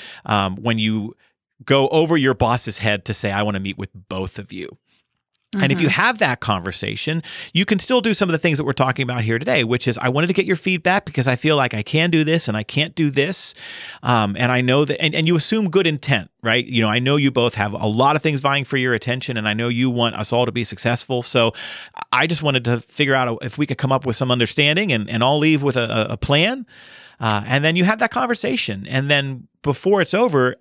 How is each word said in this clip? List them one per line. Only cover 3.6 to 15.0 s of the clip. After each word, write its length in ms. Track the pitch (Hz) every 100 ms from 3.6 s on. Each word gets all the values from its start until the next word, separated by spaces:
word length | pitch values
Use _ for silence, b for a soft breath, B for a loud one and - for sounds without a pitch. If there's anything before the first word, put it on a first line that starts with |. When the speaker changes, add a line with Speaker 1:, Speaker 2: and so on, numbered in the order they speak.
Speaker 1:
meet 160 | 98 95
with 140 | 95 98 -
both 280 | 92 95 -
of 120 | 95
you." 260 | 95 76 - _ _ _ _ _ _ _ 196
And 140 | 240
if 120 | 185
you 80 | 156
Speaker 2:
Mm-hmm. 120 | -
Speaker 1:
have 180 | 226 226
that 200 | 165 120
conversation, 840 | - 98 92 - 104 107 - 165 B B B
you 140 | 170 202
can 120 | 202
still 220 | - 254
do 140 | 220
some 160 | 202 185
of 20 |
the 60 | 160
things 200 | 170 147
that 60 |
we're 80 | 139
talking 320 | 135 131 127
about 160 | 123 123
here 180 | 113 117
today, 280 | 151 131 113
which 200 | 123 127
is, 120 | 113
"I 100 | 127
wanted 200 | 139 175
to 60 |
get 120 | 185 180
your 100 | 180
feedback 480 | 185 180 180 196
because 240 | - 139 127
I 80 | 123
feel 220 | 156 147
like 160 | 123
I 100 | 107
can 260 | - 156 175
do 140 | 165
this 240 | 151 165 127
and 80 | 107
I 80 |
can't 320 | 101 143 160 -
do 140 | 151
this." 420 | 135 151 185 - - B B B B
Um, 360 | 123 120 104 98
and 100 | 123
I 120 | 127
know 240 | 127 139 143
that, 160 | -